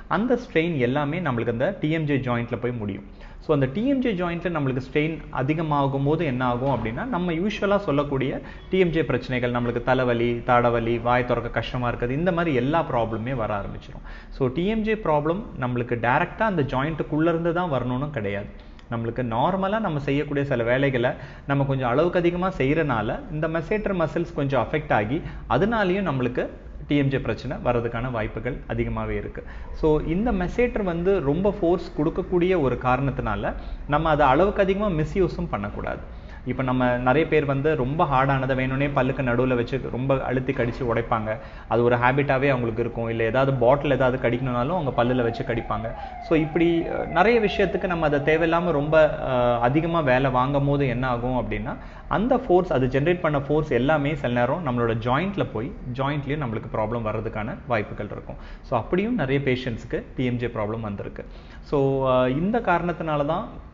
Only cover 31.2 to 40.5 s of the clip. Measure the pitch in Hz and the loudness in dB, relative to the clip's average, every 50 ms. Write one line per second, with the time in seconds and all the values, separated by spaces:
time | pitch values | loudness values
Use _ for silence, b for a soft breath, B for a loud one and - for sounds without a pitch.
31.2 | 135 139 147 175 196 208 190 - 170 165 180 175 - - - 156 147 - - 196 | 2 0 0 2 2 0 0 2 2 2 2 0 -2 -6 -4 -2 -2 0 0 -2
32.2 | 175 - 185 175 175 185 185 170 139 127 120 120 127 127 127 131 139 139 - 135 | -4 0 2 2 4 4 2 2 2 2 0 0 2 2 2 2 2 0 -2 -2
33.2 | 120 113 101 101 120 202 254 B B B B B B - 147 151 160 160 151 143 | -2 -2 -2 -2 -4 -4 -6 B B B B B B -2 0 0 2 2 4 6
34.2 | 147 131 131 156 190 208 196 208 196 180 196 196 214 208 170 151 156 - - 196 | 6 6 6 6 4 4 4 2 2 2 2 0 0 0 0 0 -2 -2 2 0
35.2 | 175 156 - - 175 - - 104 101 104 - - - 62 62 - - - B B | 0 0 0 -4 -4 -4 -4 -4 -4 -6 -6 -6 -6 -6 -6 -6 -8 -12 B B
36.2 | B B B B B 127 123 127 131 131 127 127 127 123 123 123 127 127 127 156 | B B B B B -6 -4 -2 -2 0 0 2 2 2 2 2 2 4 4 4
37.2 | 165 160 160 151 143 135 139 139 139 156 156 135 123 135 147 165 175 143 135 127 | 4 4 2 2 2 2 -2 0 2 2 2 2 0 -2 2 0 2 2 4 2
38.2 | 135 139 139 131 139 131 135 127 127 131 131 139 143 143 143 143 127 135 135 - | 4 4 2 0 0 0 0 0 0 -2 0 0 0 0 2 0 0 0 0 -2
39.2 | 135 123 120 120 131 131 127 120 117 120 139 123 - 131 120 120 131 135 135 131 | 0 0 2 2 2 2 2 0 0 -2 -2 -4 -4 -4 -6 -4 0 0 0 0
40.2 | 120 123 127 131 127 143 | 0 -2 -2 -2 -2 -2